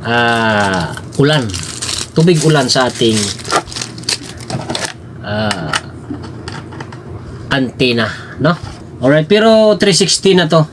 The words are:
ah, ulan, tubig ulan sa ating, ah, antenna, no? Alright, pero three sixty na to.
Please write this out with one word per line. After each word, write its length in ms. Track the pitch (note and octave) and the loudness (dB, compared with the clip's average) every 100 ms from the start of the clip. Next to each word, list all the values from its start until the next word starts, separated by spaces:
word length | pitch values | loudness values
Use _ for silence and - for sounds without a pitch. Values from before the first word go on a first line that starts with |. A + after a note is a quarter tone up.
ah, 880 | A2+ A#2+ A#2 A#2 A2+ G#2+ G2+ F#2 D#2+ - - - | 0 2 2 2 2 2 2 0 -2 -6 -6 2
ulan, 320 | C#3 D3+ A2+ F#2 - - - - - | 4 4 0 -6 -8 -8 -6 -6 -2
tubig 240 | - E3 E3 | 2 4 4
ulan 240 | D3+ D3+ B2+ | 4 2 2
sa 240 | C3+ B2 | 2 0
ating, 240 | - A#2 G#2+ G2+ - - - - - - - - - - - - - - - - - - - | 2 2 2 -2 -6 -4 -4 -4 -10 -10 -8 -6 -6 -8 -14 -10 -8 -6 -6 -6 -10 -16 -14
ah, 480 | - G#3 G#2+ - D#3 - - - - - - - - - - - - - - - - - - | -6 -2 -2 -4 -4 -6 -8 -16 -12 -12 -10 -12 -12 -12 -14 -14 -14 -14 -14 -14 -14 -14 -4
antenna, 640 | C#3 B2 - B2+ A#2 A2 - - - | -2 -2 0 2 2 -2 -4 -14 0
no? 80 | C#3 E3+ - - - - | 0 0 -6 -14 -16 0
Alright, 240 | B2 D3+ | 4 4
pero 480 | D#3 G#3 A3+ A3 G#3+ G3+ | 4 4 6 6 6 4
three 160 | G3+ F3 | 4 4
sixty 400 | F#3+ - F#3+ F#3 | 2 2 4 4
na 80 | |
to. 240 | D#3+ E3 D3+ | 4 4 2